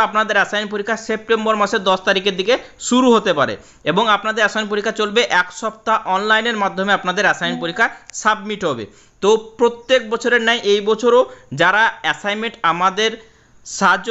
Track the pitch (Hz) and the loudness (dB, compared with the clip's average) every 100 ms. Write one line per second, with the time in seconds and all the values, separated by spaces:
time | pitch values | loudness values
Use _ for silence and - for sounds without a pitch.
0 | 220 214 214 208 180 208 208 208 202 214 | 0 0 0 0 0 -2 -4 -6 -4 -6
1 | - 220 220 226 220 214 202 196 190 185 | -4 -8 0 0 2 0 0 0 0 0
2 | 196 196 196 185 190 254 - - - 247 | 0 0 0 -2 0 0 -2 -12 0 2
3 | 262 226 202 151 123 101 - _ 147 170 | 6 4 2 0 0 -2 -12 _ -2 0
4 | 226 202 214 220 208 214 214 208 214 214 | 2 0 0 0 0 0 -4 -4 -4 -2
5 | 208 214 240 175 180 - 220 220 - 220 | 0 0 2 0 0 -4 -8 -8 -2 -2
6 | 196 185 214 220 226 220 196 180 190 190 | 0 -2 2 0 0 -2 -2 -2 0 0
7 | 190 180 190 151 170 170 170 170 240 - | 0 0 0 0 -4 -4 -6 -2 -2 -2
8 | _ - 220 214 196 208 185 120 104 - | _ -4 -2 -2 -4 -4 -4 -4 -8 -16
9 | _ _ 196 220 - - 240 240 - 262 | _ _ 2 2 0 0 0 0 0 0
10 | 220 226 240 240 226 233 202 202 208 214 | 0 -4 0 2 2 0 2 0 2 0
11 | 233 240 - - - 135 170 202 226 - | 4 4 2 -2 -14 0 2 4 2 0
12 | 156 151 202 214 226 220 170 165 185 185 | -4 -4 -4 -4 -6 -2 0 2 0 2
13 | 226 226 - _ _ - - - 196 190 | -2 -4 -14 _ _ -20 -16 0 2 2
14 | 208 | 0